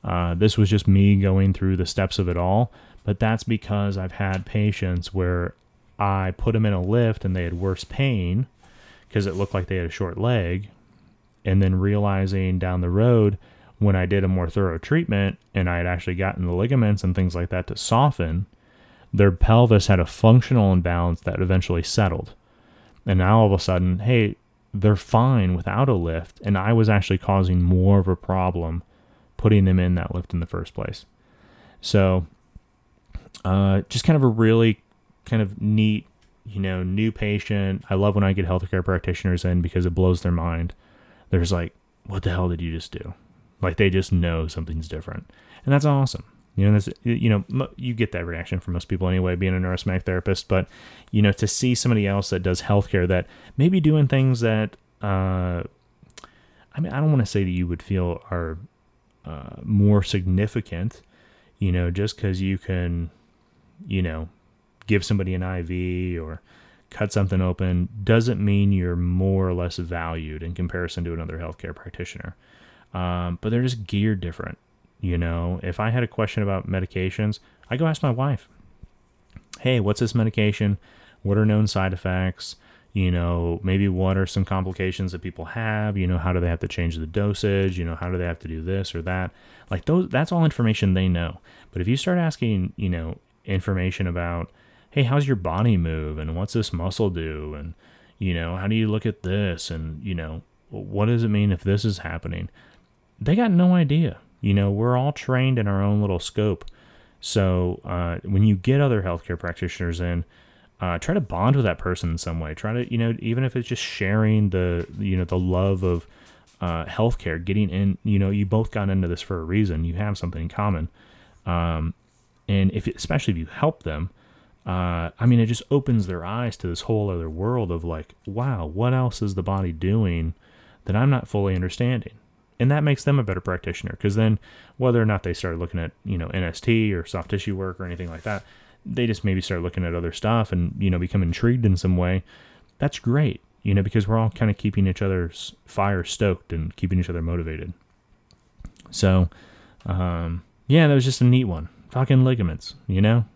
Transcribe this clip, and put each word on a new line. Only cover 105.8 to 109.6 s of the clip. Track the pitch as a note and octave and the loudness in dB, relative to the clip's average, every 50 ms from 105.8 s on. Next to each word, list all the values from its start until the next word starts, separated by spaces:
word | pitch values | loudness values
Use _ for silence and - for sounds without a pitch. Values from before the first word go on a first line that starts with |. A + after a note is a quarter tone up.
| G2 | 2
own | G2+ G#2 G#2 | 2 2 2
little | G#2 G2+ F#2+ E2+ | 2 2 0 -2
scope. | - - - - G#2+ G#2+ F#2 - - - - _ - - _ - - _ _ _ | -4 -4 -2 0 0 0 0 -4 -6 -16 -18 _ -20 -20 _ -20 -20 _ _ _
So, | - - - A2 G2 F#2 F#2 F2+ F2+ F2+ F2 - - | -10 -2 0 2 2 4 2 2 0 0 -2 -6 -8
uh, | - F2+ F2 F2 E2+ F2 - - | -8 -6 -4 -4 -4 -6 -6 -6
when | G2 G2+ F#2+ G#2 | -2 2 4 6
you | A2 G#2 | 6 4
get | F#2 F#2 B2+ C3 C#3+ | 4 2 2 2 4
other | C#3+ C#3 A#2+ G#2+ F#2 | 4 2 2 0 -2
healthcare | F#2 F2 E2+ - - F2 E2 | -2 -4 -6 -6 -8 -8 -6
practitioners | - F2 F2 - | -6 -8 -6 -6